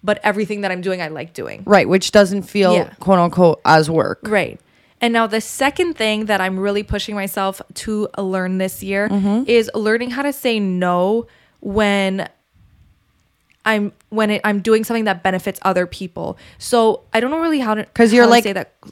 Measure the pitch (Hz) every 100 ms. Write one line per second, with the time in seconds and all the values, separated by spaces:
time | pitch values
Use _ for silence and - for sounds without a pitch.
0 | - 208 214 202 214 208 202 180 180 185
1 | 160 156 165 - 65 53 190 202 113 185
2 | - 208 196 196 185 208 190 180 - -
3 | - 190 175 170 175 151 - 156 156 160
4 | - - - 214 165 - _ _ _ _
5 | 240 233 226 220 - - 269 285 349 320
6 | 220 214 214 202 185 190 196 202 208 214
7 | 202 208 196 202 190 190 - - - 214
8 | 214 - 196 190 185 185 190 - 190 196
9 | 208 202 196 208 269 240 220 - 214 226
10 | 247 240 285 277 254 226 202 180 180 180
11 | 185 226 233 _ _ _ - 202 208 202
12 | 196 190 - _ _ _ _ _ _ _
13 | _ _ _ _ _ _ - 214 208 -
14 | _ 214 214 208 214 208 196 220 220 233
15 | 220 170 190 185 202 190 196 180 180 -
16 | 185 - 156 - - - - 240 226 -
17 | _ 226 247 311 330 311 240 214 - -
18 | 233 233 240 240 220 190 151 _ -